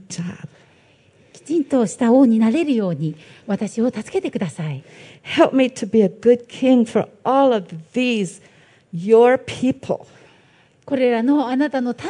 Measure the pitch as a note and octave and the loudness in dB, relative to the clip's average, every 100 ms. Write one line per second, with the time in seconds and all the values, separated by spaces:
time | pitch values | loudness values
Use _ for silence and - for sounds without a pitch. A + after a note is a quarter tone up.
0 | - - F3 - - _ _ _ _ _ | -6 -12 -12 -12 -18 _ _ _ _ _
1 | _ _ _ - - E4 C4+ C4+ G#3+ - | _ _ _ -16 -4 -4 0 0 0 0
2 | A#3 B3+ C4+ A3 A3 C#4 D#4 A#3+ F#3+ D3+ | 2 6 6 4 2 0 0 -2 -2 -4
3 | D#3+ D#3 - - - G3 G3+ - A#3+ G#3+ | -6 -8 -16 -14 -6 -6 -4 -2 -4 -4
4 | - F#4+ F4 - F3+ - D#3 C3+ - - | -6 -6 -4 -6 -8 -8 -8 -8 -12 -20
5 | - - - - D#4+ C4 B3+ - F#3+ A3+ | -20 -20 -4 0 2 2 0 -2 -2 2
6 | F#3+ - A#3 A#3+ - - C4 B3+ A3+ A3 | 2 2 2 2 0 -2 2 4 2 -2
7 | - _ - C4+ C4+ A3 F3 D#3+ D#3+ B3 | -4 _ -2 2 2 0 -4 -16 -8 -4
8 | B3+ A3+ F#3 - _ _ _ _ _ E3+ | -2 -2 -4 -8 _ _ _ _ _ -8
9 | F#3+ A3 A#3+ B3+ - - B3+ - - - | 2 4 6 2 -4 -4 -4 -4 -6 -8
10 | - - _ _ _ _ _ _ - C4+ | -10 -20 _ _ _ _ _ _ -6 -2
11 | B3+ A3+ A#3+ D4 A#3+ B3+ D4 C4+ B3 A#3 | 0 0 0 0 0 -2 -2 -2 -6 -6